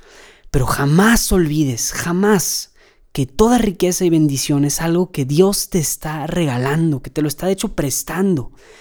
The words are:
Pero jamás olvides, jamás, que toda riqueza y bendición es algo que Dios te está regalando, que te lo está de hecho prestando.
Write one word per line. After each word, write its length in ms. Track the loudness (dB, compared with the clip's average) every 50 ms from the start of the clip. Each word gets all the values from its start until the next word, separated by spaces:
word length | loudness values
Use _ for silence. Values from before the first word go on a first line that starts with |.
| -20 -20 -20 -20 -20 -20 -20 _ -8 -2
Pero 140 | 0 0 0
jamás 680 | 0 0 0 0 2 4 4 6 6 4 2 2 2
olvides, 640 | 2 2 2 2 2 0 0 0 -2 -2 -6 -6 -6
jamás, 800 | -6 -4 -2 -2 0 2 2 2 2 0 -2 -6 -6 -8 -12 _ _ _ _ _ _ _ _ -6
que 140 | -6 -6
toda 320 | -2 0 2 4 4 4 2
riqueza 480 | 2 0 -2 0 0 0 0 0 2
y 40 | 2
bendición 540 | 4 4 4 2 0 -2 -2 0 0 2 2
es 160 | 0 0 -2
algo 320 | -2 0 0 0 0 -2 -2
que 140 | -4 -4
Dios 420 | 0 2 4 4 4 2 0 -4 -2
te 100 | -2 -2
está 480 | -2 -2 -4 -6 -8 -10 -8 -8 -8
regalando, 760 | -4 -2 -2 -2 0 0 -2 -2 0 0 0 0 0 0 -2 -4
que 80 | -8
te 100 | -6 -4
lo 80 | -4 -4
está 180 | -4 -4 -4
de 60 | -2 -2
hecho 220 | -2 -4 -6 -4
prestando. 760 | -4 -4 -4 -4 -6 -6 -6 -4 -2 0 0 0 0 -2 -6 -12 -18 -20 -20 -20 -20